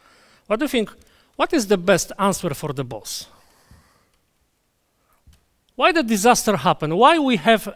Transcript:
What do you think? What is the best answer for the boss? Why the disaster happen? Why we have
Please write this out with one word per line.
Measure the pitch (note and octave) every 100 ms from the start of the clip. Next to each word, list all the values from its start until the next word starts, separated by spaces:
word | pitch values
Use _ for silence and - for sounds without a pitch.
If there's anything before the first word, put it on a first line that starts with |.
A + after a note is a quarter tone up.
| _ _ _ _ _
What | A3
do |
you | D4+
think? | B3 G3+ - _ _ _ -
What | D#4+
is | E4 G3+
the | G3+
best | F3 F3+ - -
answer | G3 F3+ F3
for | C#3 D3+
the | C3+
boss? | B2 A2 - - - _ _ _ _ - _ _ _ _ _ _ _ _ _ _ _ _ _ _ _ _ _ _ _
Why | - D#4
the | E4
disaster | A3+ A3 A3+ A3+ - F#3
happen? | E3 D#3 D3+ E3+
Why | C4 E4
we | C4+ A3
have | E3+ A3 G#3